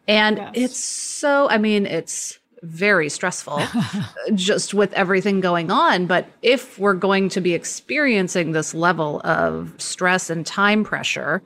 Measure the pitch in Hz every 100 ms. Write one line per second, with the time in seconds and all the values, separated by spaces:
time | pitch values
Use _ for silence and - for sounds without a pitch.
0 | - 214 214 208 202 233 254 - - -
1 | - - 294 277 285 220 214 208 202 165
2 | - - - - _ _ 165 160 208 190
3 | 151 - 185 - - 147 226 233 131 208
4 | 120 - 135 202 185 - - 196 196 -
5 | 185 190 202 196 185 175 165 233 330 190
6 | 175 185 - _ 220 254 - - 202 185
7 | 190 196 190 196 180 165 - - - 262
8 | 285 214 180 185 160 160 156 160 170 165
9 | 151 151 170 165 170 160 165 - - -
10 | 180 185 - 165 151 - 202 214 208 143
11 | - - 131 175